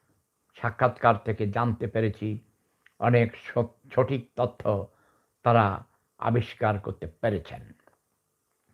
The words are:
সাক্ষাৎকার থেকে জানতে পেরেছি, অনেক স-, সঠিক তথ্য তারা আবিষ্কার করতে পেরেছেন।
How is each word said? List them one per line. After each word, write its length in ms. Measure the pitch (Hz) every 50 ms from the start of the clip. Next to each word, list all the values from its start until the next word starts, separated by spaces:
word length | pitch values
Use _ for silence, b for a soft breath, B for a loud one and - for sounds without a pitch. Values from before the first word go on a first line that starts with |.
| _ _ _ _ _ _ _ _ _ _ _
সাক্ষাৎকার 600 | - - 117 113 - 127 127 123 - - 117 117 104 -
থেকে 220 | - 107 - 110 101
জানতে 400 | 98 117 120 120 107 - - -
পেরেছি, 520 | - 110 110 107 95 - 104 107 107 110 - _ _ _ _ _ _ _ _ _ _ -
অনেক 360 | 110 120 123 120 117 117 -
স-, 580 | - - - - 123 117 - - _ _ - -
সঠিক 340 | - 131 110 139 131 117 - _
তথ্য 520 | - 120 - - - - 110 107 98 101 - _ _ _ _ _ _ _ _ _ _ -
তারা 400 | 120 117 117 110 98 95 - - - _ _ _ _ _ -
আবিষ্কার 640 | - 113 113 120 113 - - - 113 107 104 98
করতে 280 | 98 - 98 - - 80
পেরেছেন। 640 | - _ - 117 104 90 78 - - - - - - _ _ _ _ _ _ _ _ _ _ _ _ _ _ _ _ _ _ _